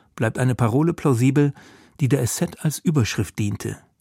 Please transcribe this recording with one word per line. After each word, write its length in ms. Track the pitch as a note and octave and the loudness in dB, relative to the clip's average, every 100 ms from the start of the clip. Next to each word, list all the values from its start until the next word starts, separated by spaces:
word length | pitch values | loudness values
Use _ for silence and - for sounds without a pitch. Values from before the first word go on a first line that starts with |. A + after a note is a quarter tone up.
| _ - | _ -4
bleibt 200 | A2+ - | -4 0
eine 200 | B2+ A#2+ | 0 2
Parole 360 | A#2 B2+ E3 | 2 2 0
plausibel, 640 | E3 D#3 A#2 B2+ C#3 C#3+ - - - _ - | 0 0 2 4 4 2 0 -14 -20 _ -4
die 80 | C3 | 0
der 140 | C3+ | 2
S 120 | A#2+ | 0
Z 300 | - F3 - | -2 -6 -4
als 160 | D#3 - | -4 -2
Überschrift 580 | F#3 D3+ G#2 - G2+ - | 0 2 0 -2 -4 -4
diente. 400 | G#2 A2 G#2 G#2+ _ _ | -4 -4 -8 -10 _ _